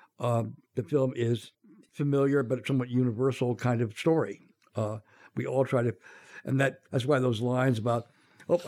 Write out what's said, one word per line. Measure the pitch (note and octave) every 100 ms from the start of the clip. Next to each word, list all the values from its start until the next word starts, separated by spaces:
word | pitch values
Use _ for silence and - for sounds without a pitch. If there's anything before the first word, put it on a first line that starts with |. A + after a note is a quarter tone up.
| _ -
um, | B2 A#2 A2 - _
the | -
film | A2+ C#3+ C3 B2
is | A#2 A#2 - _ _ - -
familiar | - C#3+ C#3 C#3 C#3+
but | B2 B2+ -
somewhat | C3+ B2
universal | B2 B2+ G#2+ C3 B2+ B2 A#2
kind | B2 A#2
of | A#2 -
story. | E3 D#3+ G#2 G2+ - _ _ -
Uh, | G#2+ A2 - _ -
we | - B2+
all | C3
try | C3 C3
to, | A#2+ - - - - -
and | - C3+
that, | C3+ - _
that's | C#3 B2
why | C#3+
those | B2+ A2
lines | B2 B2 C3 A#2
about, | A2 A#2 - _ _ - -
"Oh, | E3+